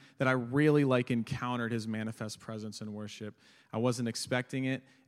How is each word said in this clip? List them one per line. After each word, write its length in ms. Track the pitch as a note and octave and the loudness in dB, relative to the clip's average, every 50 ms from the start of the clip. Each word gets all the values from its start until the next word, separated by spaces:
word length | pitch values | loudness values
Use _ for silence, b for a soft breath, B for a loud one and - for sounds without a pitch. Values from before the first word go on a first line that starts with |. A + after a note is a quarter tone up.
| B B B B | B B B B
that 100 | C3+ C3 | 2 2
I 20 | |
really, 540 | C3 B2+ A#2+ A#2 B2+ C#3+ D3+ D3+ D3 D3 C#3+ | 4 2 0 0 2 4 6 6 6 6 6
like, 260 | C3+ B2+ B2 B2 - | 6 4 4 2 2
encountered 640 | B2+ A#2 A2 - - - B2+ B2 B2 A#2+ A#2 A2 A#2+ | 0 0 0 -2 -4 -4 -4 -4 -2 -2 -2 -2 -2
his 160 | A2+ G#2 A2+ | -2 -2 -4
manifest 500 | A2 A2 A2 A2+ A2+ - A2 G#2+ - - | -4 -4 -4 -6 -6 -6 -8 -8 -10 -10
presence 400 | - - A2 G#2+ G#2+ A2 G2+ - | -12 -10 -10 -8 -8 -10 -10 -10
in 140 | A2 A2 G#2 | -10 -10 -8
worship. 420 | G#2 G#2+ G2+ - - A2 G#2 - B B B B B B B B | -8 -10 -10 -12 -10 -12 -12 -12 B B B B B B B B
I 60 | A2+ | 0
wasn't 280 | A#2 B2+ A#2 A2+ A#2+ A#2 | 2 2 2 2 0 -4
expecting 560 | A#2 - - - C3 B2 B2+ - - C3+ C3 | -4 -4 -4 -2 0 0 0 -2 -4 -4 -2
it. 180 | C3 C3+ B2+ - B B B B | -2 -2 -4 -6 B B B B